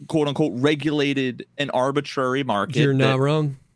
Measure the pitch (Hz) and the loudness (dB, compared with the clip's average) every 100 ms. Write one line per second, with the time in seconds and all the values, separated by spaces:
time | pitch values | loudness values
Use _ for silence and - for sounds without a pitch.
0 | 139 160 147 139 156 113 143 151 151 151 | -4 0 0 0 -2 2 0 2 0 0
1 | 143 135 127 117 - - 139 127 131 139 | 0 0 -2 -4 -12 -8 -4 0 0 -2
2 | 139 - 127 135 131 101 98 127 143 135 | -4 -2 -2 0 0 -2 0 2 2 4
3 | 135 131 139 156 147 135 _ | 2 2 2 0 -2 -6 _